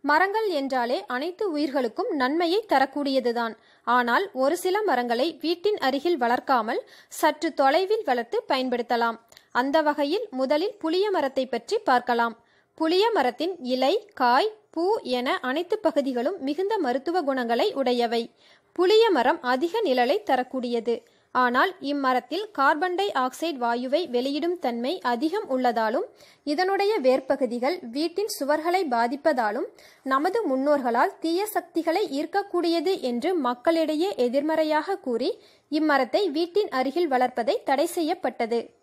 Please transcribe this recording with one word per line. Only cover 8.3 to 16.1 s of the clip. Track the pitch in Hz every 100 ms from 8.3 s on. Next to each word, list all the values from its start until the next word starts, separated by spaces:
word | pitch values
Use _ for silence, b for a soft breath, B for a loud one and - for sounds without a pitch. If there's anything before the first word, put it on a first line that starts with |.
| 440 -
பயன்படுத்தலாம். | 269 254 240 233 233 233 233 _ b b
அந்த | 240 262 302
வகையில் | 302 294 285 359 494
முதலில் | 262 262 302 392 -
புளிய | 320 339 415
மரத்தை | 370 277 269 254
பற்றி | 233 233 427
பார்க்கலாம். | 381 254 247 233 233 220 b b b
புளிய | - 320 370 440
மரத்தின் | 415 254 240 330 370
இலை, | 254 254 262 392 -
காய், | - 247 254 415 427 _
பூ | - 349 427
என | - 247 247 359
அனைத்து | 254 277 349 415
பகுதிகளும் | 330 302 277